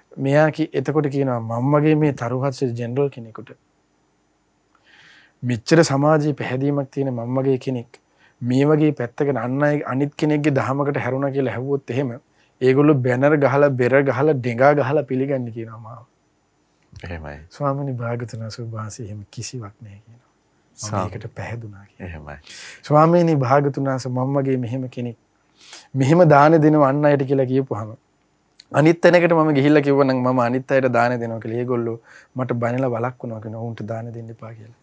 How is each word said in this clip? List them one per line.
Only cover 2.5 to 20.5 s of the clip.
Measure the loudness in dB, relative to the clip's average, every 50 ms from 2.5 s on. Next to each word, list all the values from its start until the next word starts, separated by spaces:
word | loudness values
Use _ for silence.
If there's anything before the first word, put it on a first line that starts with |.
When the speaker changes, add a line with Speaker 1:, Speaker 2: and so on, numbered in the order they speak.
| -4 -2 -4 -4 -4
Speaker 1:
ජෙනරල් | -4 -8 -6 -2 -2 -2 -2
කෙනෙකුට | -4 -8 -16 -16 -18 -18 -20 -20 -20 -20 _ _ _ _ _ _ _ _ _ _ _ _ _ _ _ _ _ _ _ _ _ _ _ _ _ _ _ _ _ -20 -20 _ _ _ _ _ -6
මෙච්චර | -4 -4 -4 -2 2 4 4 4
සමාජයේ | 4 2 0 2 2 2 2 2 0 -4
පැහැදීමක් | -4 -6 -6 -6 -4 -2 -2 -2 -2 -4 -6
තියෙන | -6 -6 -6 -4
මං | -6 -6 -6 -4 -4
වගේ | -2 0 0 0 0
කෙනෙක් | -2 -4 -8 -8 -8 -12 -18 -20 _ _ _ _ _ _ _ _ -4
මේ | -2 0 2 4
වගේ | 4 4 4 2 2 0
පැත්තකට | -2 -6 -8 -6 -4 -2 -2 -2
අන් | -2 -4 -4 -2 0 0
අය, | 0 0 -2 -4
අනිත් | -4 -4 -2 -4 -4 -4
කෙනෙක්ගේ | -2 -2 0 0 0 0 0 0
දහමකට | 0 -2 -2 -2 -4 -4 -4 -4 -4
හැරුණා | -4 -4 -4 -4 -4 -4
කියලා | -2 -2 -4 -4 -4
හැවුවොත් | -6 -6 -4 -4 -4 -4 -6
එහෙම | -6 -4 -4 -4 -6 -10 -16 _ _ _ _ _ _ _
ඒගොල්ලෝ | 2 2 4 4 4 4 4
බැනර් | 4 2 0 0 2 2 2 2
ගහලා, | 2 2 2 2 4 2 2
බෙර | 2 2 0 2 2 2
ගහලා, | 2 2 0 0 0 0 0
ඩෙඟා | 0 -2 -4 0 2 4 4 4
ගහලා | 4 2 0 0 -2 -2
පිළිගන්නේ | -2 -4 -4 -2 -2 -4 -4 -6 -8 -10
කියනවා | -12 -14 -14 -16 -18
මාව. | -18 -20 -20 -20 -20 _ _ _ _ _ _ _ _ _ _ _ _ _ _ _ _ _ -20
Speaker 2:
එහෙමයි. | -18 -14 -12 -12 -12 -12 -14 -14 -16 -18
Speaker 1:
"ස්වාමීනි | -20 -12 -6 -4 -4 -4 -4 -6 -8 -8
භාග්‍යතුන් | -8 -6 -6 -6 -8 -8 -10 -12 -12
වහන්සේ, | -12 -12 -12 -12 -12
ඔබ | -12 -10
වහන්සේ | -10 -10 -12 -12 -14 -14
එහෙම | -14 -14 -16 -16
කිසිවක් | -16 -16 -14 -14 -12 -12 -14 -14 -16 -18
නෑ" | _ -20 -20 -20
කියනවා. | -20 _ -20 -20 _ _ _
මම | _ _ _ _